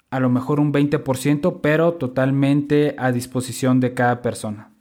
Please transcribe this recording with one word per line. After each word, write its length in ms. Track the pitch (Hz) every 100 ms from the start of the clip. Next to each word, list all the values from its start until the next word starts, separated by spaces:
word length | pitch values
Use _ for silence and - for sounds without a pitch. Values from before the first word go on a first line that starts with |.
| _
A 100 | 131
lo 80 | 131
mejor 300 | 247 - 147
un 140 | 147
veinte 260 | 143 143 151
por 180 | 165 170
ciento, 460 | 143 147 180 170
pero 320 | 147 156 165
totalmente 1000 | 170 127 127 135 135 139 143 143 147 147 -
a 140 | 127
disposición 680 | 123 117 127 123 117 127 127
de 160 | 127
cada 260 | 123 120 120
persona. 520 | 120 - 113 104 - _